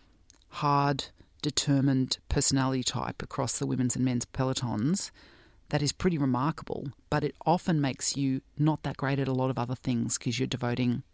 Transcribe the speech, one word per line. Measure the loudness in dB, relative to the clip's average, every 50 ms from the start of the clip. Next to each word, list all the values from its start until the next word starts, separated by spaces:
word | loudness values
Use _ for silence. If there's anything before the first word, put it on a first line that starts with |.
| _ _ _ _ _ -20 -20 _ _ _
hard, | -6 -2 2 4 4 4 4 4 2 0 -4 -8 -14 -20 -20 _ _ -6 -6
determined | -2 -2 0 2 2 4 4 4 4 4 2 2 0 -2 -6 _ -2
personality | 0 0 2 2 2 2 2 0 0 -2 -2
type | -2 -2 -2 -4 -4 -6 -8 -12
across | -8 -4 -4 -2 -2 -2 -2
the | -2
women's | -2 0 0 0 0 0
and | 0 0
men's | 0 0 -2 -4
pelotons | -4 -4 -2 0 0 0 -2 -2 -2 -2 0 0 0 0 0 -2 -6 -10 -16 -20 -20 -20 -20 -20 -20 -20 _ _ -4
that | -2 0 0
is | -2 -2
pretty | 0 0 0 2
remarkable, | 2 2 0 2 2 0 -2 -2 -4 -8 -8 -8 -6 -6 -8 -10 -12 _ _
but | -2 0 0
it | -2 -4 -2 0
often | 2 2 2 2 2 2 2
makes | 2 0 -2 -2 -4 -4 -2
you | 0 0 0 0 -2 -4 _ _
not | 0 2 2 2 0 -2
that | -6 -6
great | -2 -2 0 0 0
at | 0 0
a | 0
lot | 0 0 0
of | 0 -2
other | -2 -4 -4
things | -4 -2 -2 0 0 0 0 -2
'cause | -2 -2 -2 -2 0
you're | -2
devoting | -2 -2 -2 -2 -2 0 0 2 2 0 0 -4 _